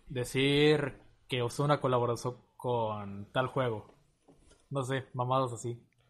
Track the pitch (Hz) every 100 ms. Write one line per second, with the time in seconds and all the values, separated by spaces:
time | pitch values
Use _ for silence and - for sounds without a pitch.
0 | - 123 123 131 139 143 151 147 135 -
1 | - _ - 127 120 - 143 143 131 123
2 | 120 117 123 123 _ - 127 120 110 104
3 | 98 98 104 135 127 135 123 107 - -
4 | _ _ _ - _ _ - 139 127 135
5 | - 127 123 131 127 113 120 120 _ _